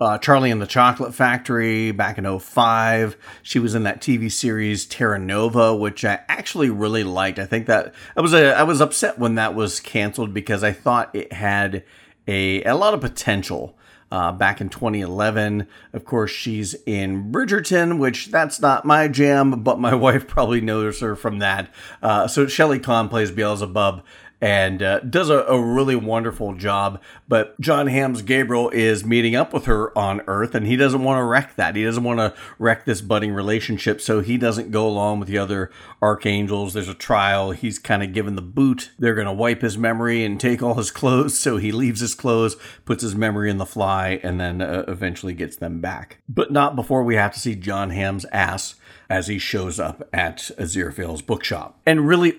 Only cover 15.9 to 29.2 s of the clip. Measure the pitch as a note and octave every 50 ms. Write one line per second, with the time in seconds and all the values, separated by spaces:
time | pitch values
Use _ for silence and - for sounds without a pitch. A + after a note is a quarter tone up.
15.9 | - B2 - - - A#2+ G#2+ G2+ - - - A#2+ A2 G#2+ G#2+ F#2 - - - -
16.9 | G#2+ G2 G2 F#2+ F#2+ F#2+ G2 G#2 A#2+ G3+ C4 G#3 G3 G#3 F3 - F#3 F3 E3+ E3+
17.9 | E3+ D#3+ C#3 B2+ A#2+ - - - - E3 D#3+ D3 - - - C#3+ C3+ - - D3
18.9 | D3+ D#3 D#3 D3+ C3+ B2+ C#3+ C#3+ C#3+ C#3 C#3 C3+ C3 A#2 G#2+ B2+ A#2 A#2 A#2+ A#2+
19.9 | C3 B2 A#2+ C3 A#2+ C3 - - - - B2+ G#2+ A#2+ A#2+ A2 A2 A2 A2 G#2+ G#2+
20.9 | G#2 - A#2+ A2 G#2 G2+ - A2+ G#2+ G2+ G2+ G2 F#2+ G2 F#2+ - - - - -
21.9 | - - - A2+ G#2+ G#2 - A2+ - D3 C#3+ C#3 C#3+ - D#3+ D#3 C#3 C3 B2+ -
22.9 | A#2+ A2+ A2+ G#2 G#2+ A2+ G#2+ G2 F2+ G#2 G#2+ G#2 G#2 G2 G2+ F#2+ F2+ G#2 G2+ G2
23.9 | F#2+ F2+ - - - - - - - - - G#2 G2+ G2 F#2+ F#2+ F#2+ F#2 G2 F#2+
24.9 | G2 - - B2+ A#2+ F3 F#3 D3+ D3+ C#3 - - B2+ B2+ B2 A#2 A#2+ C3 C#3 C3+
25.9 | C3 A#2+ G#2 G#2+ A2 A2+ A2+ A#2 A2 - A2 G2+ G2 F2+ F#2 G#2 G2+ G2 G2+ G2+
26.9 | F#2+ F#2 - - - - _ - A#2+ A2 G#2+ - - - C#3 D#3 D#3 D3 D3 C#3
27.9 | B2+ C3+ C3+ C3 B2+ A#2+ G#2 F#2+ C3 C3+ C3+ A#2 A#2+ A#2+ A#2+ A#2 - A#2 A2+ A2
28.9 | A2 G#2 G2+ A2 A#2 A#2+